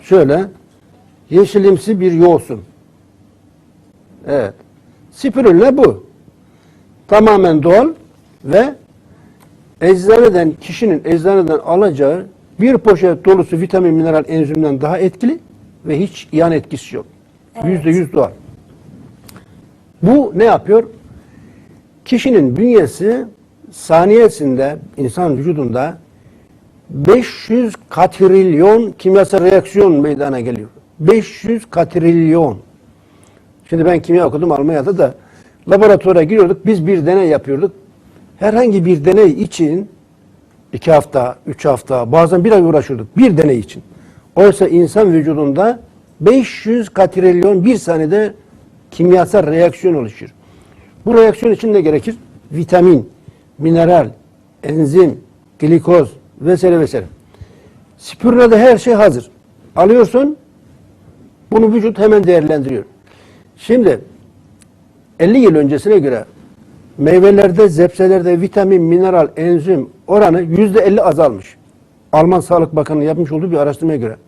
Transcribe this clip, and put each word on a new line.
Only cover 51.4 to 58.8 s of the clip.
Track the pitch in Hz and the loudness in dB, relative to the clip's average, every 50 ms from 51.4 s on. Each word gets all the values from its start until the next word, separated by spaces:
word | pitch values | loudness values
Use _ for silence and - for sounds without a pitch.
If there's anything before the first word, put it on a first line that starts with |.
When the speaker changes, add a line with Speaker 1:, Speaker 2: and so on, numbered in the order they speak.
| - 233 208 | -2 -2 -2
Speaker 1:
için | 196 - 226 208 | -2 -2 -2 -2
ne | 202 | 0
gerekir? | 160 156 151 143 - 226 226 - - _ _ - _ _ | 0 0 -2 -2 -4 -6 -12 -12 -18 _ _ -20 _ _
Vitamin, | 147 156 170 - 180 180 175 185 170 131 113 - _ _ _ - _ _ _ _ _ | -8 -8 -6 -2 0 2 4 4 4 2 0 -6 _ _ _ -20 _ _ _ _ _
mineral, | - 143 165 165 170 165 165 180 170 135 110 - _ _ _ _ _ _ _ _ _ - | -6 -4 -2 0 2 2 2 2 2 0 -2 -10 _ _ _ _ _ _ _ _ _ -12
enzim, | 147 151 160 156 139 143 185 185 151 127 - - _ _ _ _ _ _ _ | -8 -4 -4 -4 0 2 2 2 2 0 -8 -16 _ _ _ _ _ _ _
glikoz | 151 151 170 165 165 - 175 175 143 110 - - _ _ _ - | -2 0 0 0 2 2 2 2 2 0 -6 -20 _ _ _ -8
vesaire | 135 160 185 170 185 180 175 165 | -2 -2 -2 0 0 0 0 0
vesaire. | 156 131 - 123 92 85 - _ _ _ _ _ - _ _ _ _ _ _ _ _ _ _ | -2 -4 -6 -8 -10 -10 -20 _ _ _ _ _ -20 _ _ _ _ _ _ _ _ _ _
Spirulina'da | _ - - - _ - 240 240 240 247 233 226 | _ -20 -20 -18 _ -2 0 2 4 4 4 4
her | 208 233 262 240 | 4 4 4 4
şey | 190 | 2